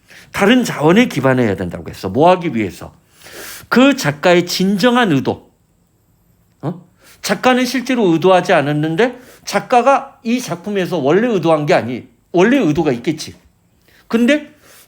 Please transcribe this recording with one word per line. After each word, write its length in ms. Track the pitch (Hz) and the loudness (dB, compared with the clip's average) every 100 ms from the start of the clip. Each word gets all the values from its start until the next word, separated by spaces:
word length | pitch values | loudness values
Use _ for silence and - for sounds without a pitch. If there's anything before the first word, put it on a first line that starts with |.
| _ - - | _ -20 -12
다른 320 | - 202 254 | 0 2 2
자원에 440 | 202 139 151 202 247 | 0 0 2 4 2
기반해야 500 | 139 131 127 113 95 | 0 0 2 0 -2
된다고 340 | 90 85 82 | -6 -8 -14
했어. 180 | - 95 | -10 -6
뭐 220 | 110 170 | 2 4
하기 240 | 185 165 | 2 -2
위해서? 400 | 117 95 - - _ _ _ - - - - - | -4 -6 -8 -20 _ _ _ -20 -18 -18 -16 -2
그 280 | 233 277 269 | 2 4 2
작가의 500 | 147 147 185 175 175 | -4 -2 2 2 0
진정한 640 | - 190 202 240 240 220 | -2 -2 0 0 2 0
의도. 400 | 135 120 95 _ _ _ _ _ _ _ _ _ _ _ _ | 0 -2 -8 _ _ _ _ _ _ _ _ _ _ _ _
어? 260 | 139 - _ _ - - | -10 -10 _ _ -20 -12
작가는 420 | - 196 254 254 | -6 -2 0 0
실제로 420 | 247 262 247 247 190 | 0 -4 -4 0 2
의도하지 400 | 160 180 185 180 | 2 4 2 4
않았는데 680 | 170 139 151 160 165 247 - - - | 0 2 -2 -2 0 -2 -2 -20 -18
작가가 760 | - 196 196 247 254 269 - _ | -6 -6 0 2 4 0 -2 _
이 180 | 226 254 | -4 -4
작품에서 580 | - 170 202 202 165 175 | -4 -10 -6 -4 -2 0
원래 280 | 135 180 247 | 2 2 2
의도한 400 | 196 165 156 147 | -2 0 0 2
게 80 | |
아니, 320 | 156 113 117 - _ _ | 0 -2 -10 -14 _ _
원래 260 | 170 208 285 | 0 2 2
의도가 360 | 165 160 156 | 2 0 -2
있겠지. 420 | 120 170 151 - 87 _ _ _ _ _ _ - | -2 -4 -8 -10 -18 _ _ _ _ _ _ -4
근데 480 | 226 240 294 294 _ _ - | 0 2 0 -4 _ _ -20